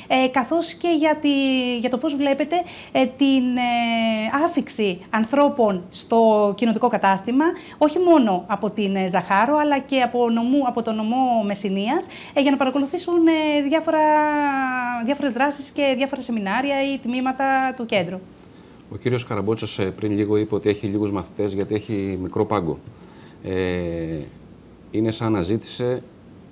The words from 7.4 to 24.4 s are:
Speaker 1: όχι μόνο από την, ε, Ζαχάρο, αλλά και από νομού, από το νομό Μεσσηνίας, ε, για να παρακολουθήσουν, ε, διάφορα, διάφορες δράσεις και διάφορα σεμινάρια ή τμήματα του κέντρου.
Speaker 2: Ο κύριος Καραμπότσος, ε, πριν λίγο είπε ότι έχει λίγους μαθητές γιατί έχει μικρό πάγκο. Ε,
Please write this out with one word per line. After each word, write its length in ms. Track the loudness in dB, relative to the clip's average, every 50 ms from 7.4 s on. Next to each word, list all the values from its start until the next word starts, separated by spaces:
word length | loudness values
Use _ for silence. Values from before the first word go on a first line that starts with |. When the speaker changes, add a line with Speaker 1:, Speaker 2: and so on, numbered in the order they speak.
| 4 2 2 -2 -8 -16 -2 2
Speaker 1:
όχι 200 | 2 2 2 2
μόνο 460 | 4 6 6 6 6 4 2 0 0
από 240 | -4 -4 -2 -2 -4
την, 260 | -2 -2 -2 0 0
ε, 120 | 0 0 0
Ζαχάρο, 480 | 0 0 0 2 2 4 4 4 4
αλλά 220 | 2 2 2 2 0
και 220 | 0 0 0 0
από 300 | 0 2 2 0 2 2
νομού, 320 | 2 0 0 2 2 2 2
από 160 | 0 -2 -2 -2
το 100 | -2 -4
νομό 500 | -2 -2 -2 0 0 2 2 2 0 0
Μεσσηνίας, 600 | 0 -2 -2 -2 -2 -2 -2 0 0 0 -2 -2 -4 -10 -14 -16 -4 0
ε, 60 | 2
για 100 | 2 2
να 60 | 2
παρακολουθήσουν, 580 | 2 0 0 0 0 -2 -2 -4 -6 -4 0 2 4 4
ε, 360 | 4 4 4 2 2 0 0 0 2
διάφορα, 300 | 0 0 0 0 2 4 4 4 4 4 2 2 0 0 0 0 0 -2 -2 -2 -4 -4 -4 -4 -4 -4 -2
διάφορες 280 | -2 -2 -2 -2 -4 0
δράσεις 380 | 0 0 0 0 -2 -4 -4
και 240 | -2 0 0 0 0
διάφορα 260 | 0 -2 -4 -4 -8 -6
σεμινάρια 720 | -6 -4 -4 -2 -2 -2 -2 -2 0 0 0 0 -2 -4
ή 60 | -4
τμήματα 760 | -4 -4 -4 -2 -2 -2 -2 -2 0 0 2 2 0 -2 -4
του 100 | -6 -4
κέντρου. 340 | -2 0 -2 0 -2 -6 -10 -12 -16 -20 -20 -20 -20 -20 -20 -20 -20 -20 -20 -18 -16 -14
Speaker 2:
Ο 40 |
κύριος 300 | -4 -2 0 0 0 -2
Καραμπότσος, 520 | -4 -4 -2 0 -2 -2 -2 -4 -6 -4 -2
ε, 60 | -2
πριν 280 | -4 -2 -4 -2 -2 0
λίγο 240 | 0 2 2 2
είπε 180 | 2 2 0 -2
ότι 140 | 0 0 0
έχει 180 | 0 0 -2
λίγους 260 | -4 -2 -2 -2 0 -2
μαθητές 400 | -4 -6 -6 -6 -4 -4 -2 -2
γιατί 220 | -4 -2 -2 -4
έχει 440 | -4 -4 -4 -4 -4 -4 -4 -4 -6 -6
μικρό 220 | -6 -2 -2 -2
πάγκο. 340 | 0 0 -2 -2 -2 -6 -6 -10 -18 -20 -20 -20 -20 -20 -20 -20 -20 -20 -14 -10
Ε, 80 | -6 -4 -2 -2 -2 -2 -4 -4 -4 -6 -6 -6 -6 -8 -8 -10 -12 -16 -20